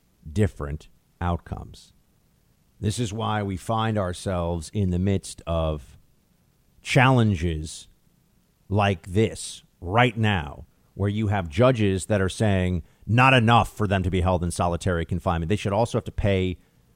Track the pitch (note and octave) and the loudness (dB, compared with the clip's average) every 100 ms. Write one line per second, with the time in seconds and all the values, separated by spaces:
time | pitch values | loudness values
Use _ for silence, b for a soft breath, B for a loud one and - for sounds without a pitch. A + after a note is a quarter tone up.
0 | _ _ D2+ D2 G#2 - C#2+ D#2 - _ | _ _ -6 -2 -2 -2 -10 -10 -14 _
1 | _ - F2 E2+ - - - - - _ | _ -6 -4 -4 -6 -14 -14 -20 -20 _
2 | _ _ _ _ _ _ _ - G#2+ A#2+ | _ _ _ _ _ _ _ -6 -4 -2
3 | A2+ A2 G#2+ G#2+ G2 F#2 - A2 A2 G#2+ | -4 -4 -2 -2 -4 -6 -4 -2 0 0
4 | F2+ F2+ G#2 F2+ E2+ E2+ D#2 A2 F#2 F2 | -2 -4 -4 -2 -2 -4 -4 -2 0 0
5 | G2 F#2+ - - - E2+ D#2+ D2+ - - | 0 0 -4 -12 -4 -2 -2 -4 -10 -20
6 | _ _ _ _ _ _ _ _ - C3+ | _ _ _ _ _ _ _ _ 0 4
7 | B2+ B2+ G#2+ F2 F2 D#2 D#2+ - - _ | 6 6 4 2 -2 -4 -8 -12 -20 _
8 | _ _ _ _ _ _ - G2+ G2+ F2+ | _ _ _ _ _ _ -4 0 2 0
9 | F#2 F#2+ G#2 - - - - - F2 A2 | -2 0 0 -2 -14 -16 -20 -14 -2 2
10 | B2 A2 G#2+ F#2+ C#2+ C#2 - _ _ - | 2 2 0 0 -4 -12 -18 _ _ -6
11 | G2+ G#2 G#2 G#2 E2+ D#2 B2+ A#2+ G2+ F#2+ | -4 -2 0 -2 -2 2 4 4 0 0
12 | - G#2 F#2 - G#2 F#2+ F2+ F2 - _ | 0 0 0 0 0 2 0 -2 -6 _
13 | - A#2 C3 C3 A2+ A#2 - - G#2 G2 | -2 4 6 6 6 4 4 -2 0 0
14 | F2+ F2+ F#2 F2+ E2+ - F2+ E2+ G2 E2+ | 0 0 2 0 0 -2 -2 -2 -2 -2
15 | E2 F2 F#2+ E2+ E2 G#2 G#2 G2+ A#2+ A#2 | -2 -4 -2 -2 -2 -2 -2 -2 -2 -4
16 | - - G#2 F#2+ F#2 F2 _ _ _ | -6 -2 0 2 0 -6 _ _ _